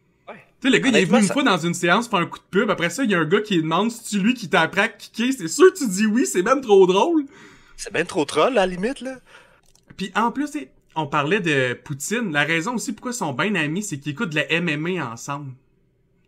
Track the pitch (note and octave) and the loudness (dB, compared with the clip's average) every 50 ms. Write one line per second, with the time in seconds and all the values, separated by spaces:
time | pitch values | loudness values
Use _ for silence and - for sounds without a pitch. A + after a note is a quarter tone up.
0 | _ _ _ _ _ - A3+ - - _ _ - - C4+ A3+ D#3+ F#3+ C4+ A3 F#3+ | _ _ _ _ _ -20 -20 -20 -20 _ _ -2 2 2 4 4 4 4 4 4
1 | F#3 D#3+ G#3 A#3 G3+ F3 - C#4 D4 A3+ F#3 D#3+ E3 F3 E3+ - F3 F3 F3+ A3+ | 4 6 4 4 4 4 2 2 2 2 2 2 0 -2 -2 0 2 4 4 4
2 | A#3 - G#3+ F3 E3 - - - _ - E3 G3 B3 G#3+ F3 - E3 E3+ - C4 | 2 0 0 -2 -2 -2 -6 -16 _ -2 0 0 2 0 0 0 -2 -4 -2 -2
3 | C#4 G#3 F#3+ E3+ D#3+ D3+ F#3+ A#3 A3+ - F#3+ D#3+ D#3 D#3+ E3 F#3 G#3+ A3+ A3+ - | 0 0 2 2 2 2 2 0 0 0 0 0 0 0 0 0 0 -2 -4 -8
4 | - - G#3 G3+ F3+ A#3+ F#3 - G3 D3 F#3+ F3 D#3+ D#3 - G3 G#3+ A3+ - - | -10 -4 -2 0 0 0 0 -2 -4 0 2 2 2 2 0 0 -2 -2 -4 -10
5 | - - - A3 A#3+ B3+ C4+ B3 E3 E3 - C#4+ F#4 F#4 F#4 - C#4 G3+ F3+ F#3+ | -20 -14 -8 -4 -4 -2 -4 -4 -6 -4 2 6 6 6 6 4 -4 -4 -2 0
6 | A3 G#3+ G3+ B3+ F#4 - - F3+ F#3 A#3 C4+ C#4+ C4+ G#3+ G3+ F#3+ F#3 F3+ F3+ G3 | 0 0 2 0 0 0 0 0 0 2 0 0 2 6 6 8 8 6 6 2
7 | B3 F4 E4+ D4+ C#4 - - - - - - - _ _ - - - - G2+ C#3 | 2 2 2 0 0 -2 -10 -20 -20 -20 -20 -20 _ _ -16 -16 -12 -6 -4 -4
8 | F3 - - F3 C#3+ - - D3 F3 B3+ C4+ G#3 F#3 F#3 F3+ F3 G3 B3 C#4 - | -4 -2 -2 -4 -4 0 2 2 2 2 4 2 0 0 -2 -4 -4 -4 -6 -6
9 | A#3+ C4 C4 B3+ _ _ - - _ _ _ _ _ _ _ _ _ - - - | -10 -12 -14 -14 _ _ -20 -20 _ _ _ _ _ _ _ _ _ -20 -12 -12
10 | F#3 - - G3+ A#3 A#3 A#3 C4 D4 C#4+ - D4 C4+ - _ _ _ _ - D#3+ | -10 -6 -2 -2 -2 -2 -2 -4 -6 -6 -8 -10 -12 -14 _ _ _ _ -6 -6
11 | D#3 C#3 E3 D3+ C#3 D#3 G3 A3 E3+ E3 D3 C3+ B2+ B2 A#2 - - - C#3 C3+ | -6 -2 -2 -2 0 0 -2 -2 0 0 0 2 0 0 -2 -6 -10 -12 -12 -10
12 | - - G#3 B3 A#3 F3+ D3 D3 D3 D3+ E3 E3 D#3+ A#3+ B3+ G#3 - - G#3+ - | -6 -6 -4 -4 -4 -2 0 0 0 0 0 -2 -2 -4 -4 -6 -6 -8 -10 -8
13 | - B3 A#3+ - F#3 D3 B2 C#3 E3+ A3 G3+ E3 D3+ D3 D#3+ G#3 G#3 - D#3 C#3 | -8 -10 -8 -6 -6 -6 -4 -2 -2 -2 -2 -2 -2 -2 -4 -6 -6 -8 -10 -8
14 | - D3+ C#3 F3+ A#3 E3 D3+ D#3 C#3 - D#3 E3+ F3 E3 D3 D3+ D#3 F3+ F#3+ E3+ | -8 -8 -6 -6 -6 -4 -2 -4 -2 -2 -2 -2 -2 -2 -4 -4 -4 -4 -4 -6
15 | C3+ A#2 A2+ - - D3 C#3+ D3 D3 C3 B2 _ _ _ _ _ _ _ _ _ | -6 -8 -10 -12 -10 -10 -10 -10 -10 -14 -16 _ _ _ _ _ _ _ _ _
16 | _ _ _ _ _ | _ _ _ _ _